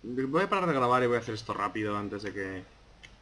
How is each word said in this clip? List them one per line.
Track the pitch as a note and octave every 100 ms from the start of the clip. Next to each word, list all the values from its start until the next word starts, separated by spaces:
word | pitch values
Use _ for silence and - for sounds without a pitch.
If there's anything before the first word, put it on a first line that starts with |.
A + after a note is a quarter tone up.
Voy | A2 B2+ C3 D#3+
a | F#3+
parar | G3 F3+
de |
grabar | C3+ B2 B2+
y | B2
voy | A#2+
a |
hacer | A#2
esto | G#2+ -
rápido | G2+ G2+ A2 G#2+ G#2
antes | G2+ G2+
de | G#2
que, | G2 F#2+ F#2+ F2+ - - - - -